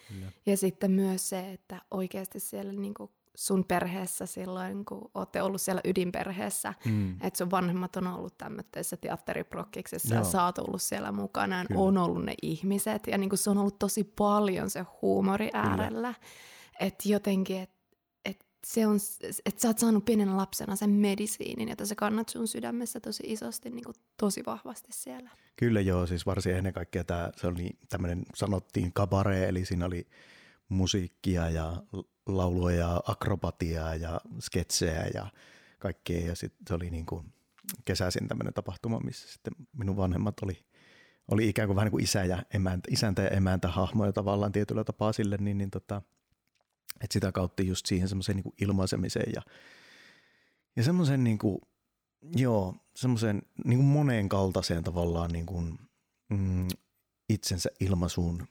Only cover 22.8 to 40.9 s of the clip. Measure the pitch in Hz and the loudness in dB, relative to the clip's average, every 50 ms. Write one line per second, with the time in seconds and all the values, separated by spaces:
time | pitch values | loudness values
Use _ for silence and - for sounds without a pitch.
22.8 | 240 233 - 233 - 233 208 - - - 220 214 - 226 226 - - 240 240 240 | -4 -6 -8 -8 -8 -8 -8 -8 -6 -6 -6 -6 -6 -8 -10 -10 -10 -10 -12 -12
23.8 | 240 - 233 _ _ _ _ - 214 202 190 - 240 - - - - 262 233 - | -12 -12 -16 _ _ _ _ 0 0 0 0 0 -4 -6 -8 -8 -10 -12 -14 -14
24.8 | - - - - - 262 254 254 254 240 - _ _ _ _ - 123 120 113 104 | -16 -14 -12 -12 -10 -10 -12 -14 -16 -20 -20 _ _ _ _ 0 2 4 4 4
25.8 | 98 95 90 87 90 85 90 85 - 101 92 98 92 98 90 95 95 95 - - | 4 4 4 4 2 2 0 -2 0 -2 -2 0 0 0 0 0 0 -2 -2 -4
26.8 | 87 - - 92 85 - 90 85 85 - - - - 87 87 87 87 90 - _ | -8 -4 -4 -4 -4 -2 -2 -2 -2 -4 -6 -4 -2 -2 -2 -2 -4 -6 -8 _
27.8 | _ - - 90 92 87 87 87 - - - - - 98 101 90 - _ - 101 | _ -8 -6 -4 -2 -2 -2 -2 -4 -6 -4 -4 -2 0 0 -2 -2 _ -2 -2
28.8 | 87 90 - - 101 92 98 98 98 101 95 95 92 95 92 90 92 - 98 87 | 0 0 2 0 0 2 4 2 4 4 4 2 2 2 2 0 0 0 0 0
29.8 | 87 92 90 87 - _ _ - - - - - - - - _ _ - 95 92 | 0 -2 -2 -4 -8 _ _ -20 -20 -20 -20 -20 -20 -20 -20 _ _ -2 0 2
30.8 | 92 90 - 101 90 87 _ _ - 98 90 87 82 82 80 80 80 80 85 90 | 2 4 2 0 0 -2 _ _ 0 2 2 2 2 2 2 0 -2 -2 -4 -6
31.8 | - - - 95 - _ _ _ - - 98 95 92 90 87 90 90 90 87 85 | -8 -10 -10 -10 -10 _ _ _ -4 -2 0 2 2 2 2 2 2 4 4 4
32.8 | 85 85 87 87 - - 107 - - 104 101 87 - 87 - - 85 82 82 80 | 2 2 2 0 0 0 -2 -2 0 0 0 0 0 -2 -2 -2 -2 -2 -2 -2
33.8 | 78 80 80 80 82 82 82 - - - - 117 - - - 92 85 - - - | -2 -2 -4 -4 -4 -4 -4 -6 -6 -8 -12 -10 -10 -4 -2 -2 -2 0 0 0
34.8 | 92 85 80 82 95 - - - 101 104 - - - - - - - - _ _ | 0 2 0 0 -2 -2 -4 -6 -8 -8 -12 -18 -20 -20 -20 -20 -20 -20 _ _
35.8 | - 98 90 _ - - 87 85 85 85 85 - - - _ _ - - 92 82 | -8 -8 -8 _ -6 -4 -2 -2 0 -2 -4 -4 -6 -10 _ _ -8 -4 -4 -4
36.8 | 87 85 82 82 82 - 85 85 80 - - _ _ _ _ _ - - - - | -4 -4 -6 -6 -6 -6 -8 -8 -8 -12 -18 _ _ _ _ _ -12 -10 -10 -8
37.8 | - - 92 - 92 90 - - 104 107 - 113 - - - - - - 95 - | -4 -2 -2 0 0 0 0 -2 -2 -2 -4 -4 -4 -4 -4 -4 -6 -6 -10 -8
38.8 | - 113 113 117 - 127 127 - - - - - - - - - 135 _ - 139 | -4 -4 -4 -2 -4 -6 -8 -10 -16 -18 -20 -12 -12 -12 -12 -12 -18 _ -10 -4
39.8 | 104 98 95 98 95 92 90 92 101 104 - - 107 98 90 - _ _ _ _ | -2 -2 0 2 2 2 2 0 0 -2 -2 -4 -4 -6 -6 -8 _ _ _ _
40.8 | - - | -20 -20